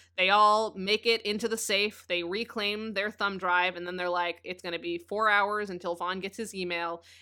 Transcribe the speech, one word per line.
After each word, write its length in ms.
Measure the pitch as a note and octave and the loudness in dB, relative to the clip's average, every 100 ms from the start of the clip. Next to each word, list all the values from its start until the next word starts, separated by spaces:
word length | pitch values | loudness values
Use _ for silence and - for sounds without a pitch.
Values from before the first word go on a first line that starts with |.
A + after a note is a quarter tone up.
| _ - | _ 0
They 140 | F#3 | 4
all 420 | G#3 G#3 G#3+ A3 | 8 8 6 2
make 300 | F#3+ F#3+ G#3+ | -2 0 2
it 160 | A#3 A3+ | 2 0
into 260 | G#3 G#3 A#3 | 0 -2 -2
the 100 | A3 | -2
safe. 480 | - G3 G#3+ - - | 0 0 0 -4 -4
They 140 | F3 | -4
reclaim 680 | E3+ G3+ A#3 A3+ G#3 G#3 A3 | -2 -4 -6 -4 -4 -4 -4
their 160 | G3 G#3 | -4 -4
thumb 260 | - G3+ F#3+ | -2 -4 -2
drive, 380 | F3+ F3+ F3+ | 2 2 2
and 100 | F3+ | 0
then 100 | F3 | -6
they're 140 | F3+ F3+ | -4 -2
like, 320 | F3 F3 E3+ | 0 -2 -6
"It's 200 | F3+ F3+ | -10 -10
gonna 160 | F3+ E3+ | -8 -6
be 180 | F3 E3+ | -6 -8
four 320 | - G#3 G#3+ | -6 0 4
hours 400 | G3+ G3+ G#3 G3+ | 4 2 0 -4
until 260 | F3 F3 | -6 -6
Vaughn 240 | E3+ F3+ F#3 | -4 -4 -4
gets 180 | F#3+ - | -6 -8
his 180 | G#3+ | -8
email 480 | F#3+ F3+ E3+ E3+ E3+ - - | -6 -4 -4 -4 -6 -12 -20